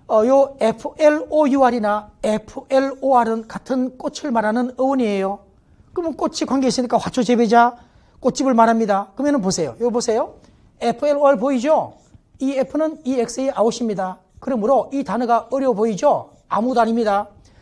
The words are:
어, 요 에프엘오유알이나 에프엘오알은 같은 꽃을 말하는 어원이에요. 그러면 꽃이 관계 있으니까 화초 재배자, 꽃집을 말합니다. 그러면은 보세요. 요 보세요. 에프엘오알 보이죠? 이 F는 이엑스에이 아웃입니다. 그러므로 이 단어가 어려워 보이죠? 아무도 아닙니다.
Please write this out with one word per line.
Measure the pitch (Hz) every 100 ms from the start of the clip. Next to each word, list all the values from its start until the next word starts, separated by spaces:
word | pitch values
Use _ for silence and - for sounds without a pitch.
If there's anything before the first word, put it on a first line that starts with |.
| -
어, | 220 226
요 | 269 277 -
에프엘오유알이나 | 220 226 294 - 302 302 - 302 294 277 254 240 208 208 208 -
에프엘오알은 | 214 214 214 - - 269 269 269 269 254 226 226 220
같은 | - - 262 254 254
꽃을 | 196 - 302
말하는 | 233 214 226 247 247
어원이에요. | 262 269 226 196 190 202 _ _ _ _ _
그러면 | - 330 254
꽃이 | 320 - 311
관계 | 269 262
있으니까 | - 240 233
화초 | - -
재배자, | 233 240 233 233 240 240 - _ _ _
꽃집을 | 254 247 269
말합니다. | 233 226 226 214 196 202
그러면은 | - 285 285
보세요. | 190 185 147 -
요 | 233
보세요. | 233 233 220 330 - - _ _ -
에프엘오알 | 240 233 294 285 - 277
보이죠? | 254 262 269 302 127 - _ _ _ -
이 | 269
F는 | 269 262 294 311 311
이엑스에이 | 247 262 233 - 269
아웃입니다. | - 220 226 233 190 185 185 _ -
그러므로 | - 233 214 262 -
이 | 277
단어가 | 277 208 240 233 226
어려워 | 269 269
보이죠? | 208 226 185 294 170 - _ -
아무도 | 196 240 240
아닙니다. | 226 226 214 202 208 _ _ _